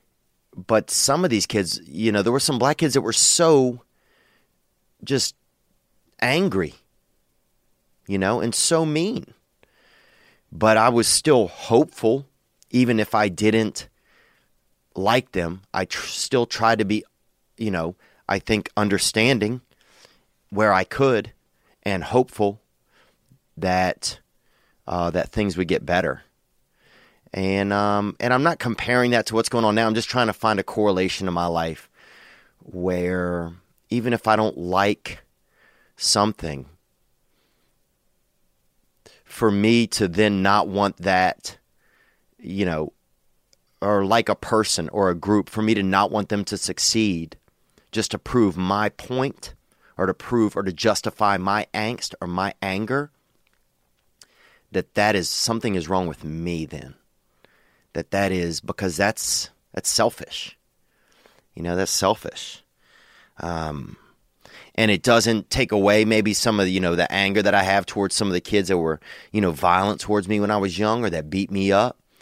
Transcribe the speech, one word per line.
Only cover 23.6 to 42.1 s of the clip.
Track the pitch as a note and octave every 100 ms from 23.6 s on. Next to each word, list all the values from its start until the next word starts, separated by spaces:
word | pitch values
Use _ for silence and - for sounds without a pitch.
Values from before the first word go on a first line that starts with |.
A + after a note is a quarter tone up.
| F#2 F#2 F#2 - - - _ _ _ _ _ _ -
uh, | F2 F2
that | E2 -
things | A2 G2+ E2+
would | E2+
get | E2 -
better. | F2 D#2+ C2 _ _ _ _ _ _ _ _ _ _ _
And, | F#2+ F#2+ G2 G2+
um, | G2+ G#2 G2+ G2+ -
and | B2
I'm | B2+
not | D#3+ D#3+
comparing | B2 G#2 - B2 B2
that | A#2+ -
to | A2
what's | -
going | A#2 G#2+
on | G#2+
now. | A2+
I'm | A2
just | -
trying | B2+ A2
to |
find | - A2 G2+
a |
correlation | - A2 G#2 F#2 F#2 - F#2+
in |
my | F2 F2
life | E2+ E2 D#2 - _ - - - - _ _
where | - F2+ F2+ F2+ F2+ F#2 F2+ F2 E2+ F2 _ _ _
even | A#2+ A#2+
if | A#2 A2
I | G#2+
don't | A2 C#2+
like | F2 F#2 G2+ - - - _ _ _ _ _ _ _ -
something, | - G#2 G#2 - D#2+ C#2 C2+ _ _ _ _ _ _ _ _ _ _ _ _ _ _ _ _ _ _ _ _ _ _ _ - _ _
for | - A2+
me | G2+ G#2+ A#2 A2+
to | - G2
then | F2 G#2+ G2
not | G2 G#2 E2+
want | G2 G2 -
that, | F#2 F#2 F2+ - - - _ _ _ _ _